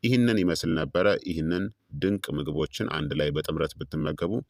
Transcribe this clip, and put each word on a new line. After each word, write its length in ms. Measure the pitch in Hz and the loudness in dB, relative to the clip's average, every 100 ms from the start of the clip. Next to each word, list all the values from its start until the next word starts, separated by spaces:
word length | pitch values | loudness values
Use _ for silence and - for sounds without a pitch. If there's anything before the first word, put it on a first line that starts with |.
ይህንን 360 | 117 123 120 110 | 2 4 4 4
ይመስል 320 | 90 80 85 | 2 2 0
ነበረ። 320 | 80 78 90 101 98 | -2 0 2 4 2
ይህንን 400 | - 82 78 90 101 - _ | 0 -2 0 -2 -2 -8 _
ድንቅ 320 | 71 92 101 - | -2 0 0 -2
ምግቦችን 580 | 71 73 76 78 - - | -4 -2 -2 -4 -4 -4
አንድ 180 | 78 73 | -2 -2
ላይ 180 | 71 73 | 0 0
በጥምረት 420 | 73 - 78 78 - | 0 -2 0 -2 -2
ብትመገቡ 560 | 71 78 78 73 85 117 - | -6 -4 -2 -2 -2 -2 -6